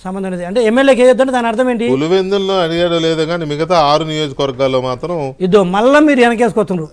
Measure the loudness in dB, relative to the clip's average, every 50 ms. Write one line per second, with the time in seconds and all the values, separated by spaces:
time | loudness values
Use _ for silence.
0 | -14 -12 -10 -8 -8 -8 -8 -8 -8 -6 -2 0 0 2 2 4 4 4 4 4
1 | 6 4 4 4 2 0 0 -2 -2 -2 -2 0 0 0 0 -2 0 -2 0 0
2 | 0 0 0 0 0 0 -2 -2 -2 0 0 0 0 0 0 0 0 0 0 0
3 | 0 0 0 0 -2 -2 -2 -4 -4 -6 -4 -4 -2 0 2 2 4 4 2 2
4 | 0 -2 -4 -4 -4 -6 -4 -4 -4 -4 -2 -2 -2 0 0 0 -2 -2 -6 -6
5 | -6 -8 -6 -6 -6 -8 -8 -6 -4 2 2 2 2 2 0 0 2 4 4 4
6 | 4 4 4 2 2 2 2 0 -2 -2 0 -2 -2 -2 -4 -6 -6 -10